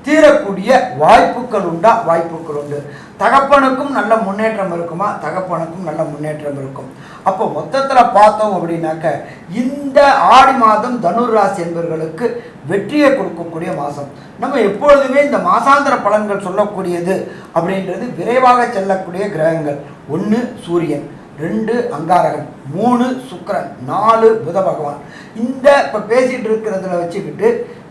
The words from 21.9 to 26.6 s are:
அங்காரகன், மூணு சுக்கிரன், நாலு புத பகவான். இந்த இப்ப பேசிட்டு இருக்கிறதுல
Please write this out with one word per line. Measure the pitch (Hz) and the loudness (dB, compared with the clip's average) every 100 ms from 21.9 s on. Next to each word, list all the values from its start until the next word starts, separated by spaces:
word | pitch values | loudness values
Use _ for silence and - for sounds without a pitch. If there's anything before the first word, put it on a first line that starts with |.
அங்காரகன், | 147 160 180 196 - - - 135 | -6 0 2 2 -4 -10 -16 -10
மூணு | 160 233 240 254 - - | -2 0 2 0 -4 -10
சுக்கிரன், | 175 - 190 - - 127 | -16 -6 -6 -6 -12 -6
நாலு | 175 220 226 226 - 151 | -2 2 4 4 2 0
புத | |
பகவான். | 190 180 151 143 143 - - - 220 | 0 0 -2 -6 -10 -16 -20 -16 -6
இந்த | 247 269 285 285 - | -6 2 4 4 2
இப்ப | 214 202 | -4 0
பேசிட்டு | 247 254 247 214 | 2 2 -2 -2
இருக்கிறதுல | 214 | -2